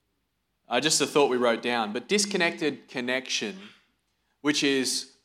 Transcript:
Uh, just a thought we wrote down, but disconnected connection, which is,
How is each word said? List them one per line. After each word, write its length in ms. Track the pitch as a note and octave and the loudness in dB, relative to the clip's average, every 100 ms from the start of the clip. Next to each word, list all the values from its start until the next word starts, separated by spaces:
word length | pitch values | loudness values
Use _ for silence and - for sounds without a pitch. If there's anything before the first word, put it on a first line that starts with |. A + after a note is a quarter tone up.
| _ _ _ _ _ _ - | _ _ _ _ _ _ -4
Uh, 120 | A#2+ | 0
just 200 | D3 D#3 | 2 2
a 40 | C3+ | 2
thought 220 | D3+ C#3 | 4 4
we 80 | B2 | 4
wrote 240 | A#2+ A2+ | 2 2
down, 320 | A#2+ A#2+ G#2+ | 0 0 0
but 160 | A#2 - | -4 -2
disconnected 800 | G3+ G3+ F#3+ E3+ E3+ D#3 C3+ - | 0 0 0 0 0 -4 -4 -10
connection, 720 | C3+ B2 B2+ B2+ - A2 F#2+ G#2 - _ _ _ _ _ _ | -8 -4 -4 -2 -6 -6 -8 -16 -20 _ _ _ _ _ _
which 240 | C#3+ D3 | -2 0
is, 460 | D3 C3+ B2+ - - _ | 2 2 0 -4 -6 _